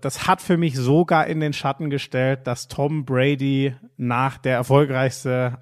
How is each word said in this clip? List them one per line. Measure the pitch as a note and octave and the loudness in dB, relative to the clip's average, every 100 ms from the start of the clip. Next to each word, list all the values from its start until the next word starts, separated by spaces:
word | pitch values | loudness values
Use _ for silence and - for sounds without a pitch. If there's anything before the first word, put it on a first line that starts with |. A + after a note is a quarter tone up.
Das | C#3 - - | -6 -2 0
hat | F#3+ | 0
für | - E3+ | 2 2
mich | E3 C3 | 2 0
sogar | B2+ D#3 F3 D#3+ - | 2 4 4 2 2
in | D#3 | -2
den | D3+ | -4
Schatten | C#3+ C#3 C#3 D3+ | -4 -4 -4 -4
gestellt, | C#3+ - B2+ C3 C3 B2+ | -4 -4 -2 0 -2 -4
dass | A#2+ - | -8 -8
Tom | - C#3+ D#3 C3+ | -4 -2 -2 -2
Brady | B2+ C3+ C#3 C#3 C3+ C3+ B2+ - - | 0 2 2 0 0 0 -4 -14 -8
nach | B2 A#2+ C3+ - | -2 0 -2 -2
der | C3 B2 | -2 0
erfolgreichste | B2+ C#3 C#3+ C3 C3 - C3+ B2+ B2 B2 | 4 4 4 0 -2 -2 -4 -2 -2 -4